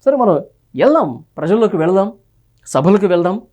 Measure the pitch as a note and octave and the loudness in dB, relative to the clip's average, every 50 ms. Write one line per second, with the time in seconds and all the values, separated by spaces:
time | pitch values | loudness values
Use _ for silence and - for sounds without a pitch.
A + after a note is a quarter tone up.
0 | _ C4+ C#4 C4+ B3 G#3 E3+ C#3+ - - _ _ _ _ _ B2+ D#3 B3+ D4+ D#4+ | _ 0 0 2 2 0 0 0 -4 -8 _ _ _ _ _ 0 2 2 2 2
1 | C4 D3+ A#2+ A#2+ - _ _ - D3 D#3+ F#3+ A3+ A3+ G#3+ A3 D#3+ D#3 E3 F#3 F#3+ | 0 -2 -6 -12 -16 _ _ -10 -4 -2 0 0 0 0 0 -2 -2 0 0 0
2 | G3 G#3 A#3 _ _ _ _ _ _ _ _ _ _ - - C3 C3+ F3 G3+ G#3 | 0 -2 -6 _ _ _ _ _ _ _ _ _ _ -4 -4 0 2 2 2 2
3 | G3 F#3+ F3+ E3+ F3 F3 F#3 A3 - _ | 2 0 0 0 0 -2 -4 -6 -10 _